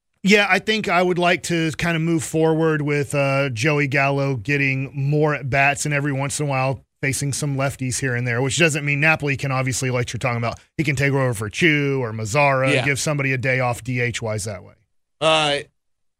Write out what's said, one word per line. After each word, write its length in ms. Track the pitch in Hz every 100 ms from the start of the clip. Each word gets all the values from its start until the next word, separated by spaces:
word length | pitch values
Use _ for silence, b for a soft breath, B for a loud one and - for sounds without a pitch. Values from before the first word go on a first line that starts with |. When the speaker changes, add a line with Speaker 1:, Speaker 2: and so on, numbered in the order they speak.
| _ _
Speaker 1:
Yeah, 240 | 190 208 202
I 100 | 190
think 280 | 196 220 202
I 120 | 175
would 160 | 185 175
like 240 | 175 180
to 280 | - 170 160 135
kind 180 | 170 165
of 60 |
move 220 | 165 165
forward 580 | - 160 160 160 160 151
with, 340 | 143 147 143 147
uh, 340 | 139 135 139
Joey 380 | 113 151 147 143
Gallo 480 | 139 139 139 139 131
getting 560 | 101 143 139 135 135
more 400 | 143 139 151 151 143
at-bats 500 | 123 139 139 143 151
and 80 |
every 180 | 143 143
once 280 | 135 139 -
in 80 | 147
a 20 |
while 340 | 131 131 131 - _
facing 300 | 135 131 143
some 240 | 127 147 135
lefties 440 | 135 - 131 117
here 160 | 135 120
and 120 | 123
there, 140 | 117
which 160 | 135 117
doesn't 260 | 165 151
mean 160 | 147 143
Napoli 380 | 156 160 147 135
can 140 | 139
obviously, 400 | 131 131 127 131
like 200 | 123 120
you're 60 | 117
talking 220 | 131 117
about, 200 | 117 - b -
he 60 |
can 120 | 151 135
take 160 | 139
over 200 | 139 127
for 140 | 110 107
Chu 500 | - 170 147 143 135
or 100 | 117
Mazara, 640 | 110 107 139 143 135 135
Speaker 2:
Yeah. 100 | 139 131
Speaker 1:
give 140 | 139
somebody 340 | 160 147 135
a 40 | 131
day 220 | 131 127
off 240 | 123 120
D 180 | - 123
H 200 | 120 -
wise 240 | 113 107 104
that 180 | 92
way. 100 | 101 - _ _ _ _
Speaker 2:
Uh, 380 | 156 156 151 143 - _ _ _ _